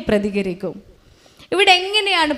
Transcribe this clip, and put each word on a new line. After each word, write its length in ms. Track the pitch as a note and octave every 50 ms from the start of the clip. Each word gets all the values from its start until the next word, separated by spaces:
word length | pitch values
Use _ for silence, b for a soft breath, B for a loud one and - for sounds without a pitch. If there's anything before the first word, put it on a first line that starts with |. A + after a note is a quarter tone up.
| - -
പ്രതികരിക്കും? 680 | A3 G#3 G3+ G#3+ F#3+ G3+ G3 F#3+ E3+ F3 F#3+ E3+ - G3+ - - - _ B B B B B B B B B B
ഇവിടെ 200 | E4+ F4+ G4+ G4+ F4+ F4+
എങ്ങനെയാണ് 540 | F#4 G4 G#4 G#4+ G4 G4+ F#4 E4+ D#4 D4+ C#4+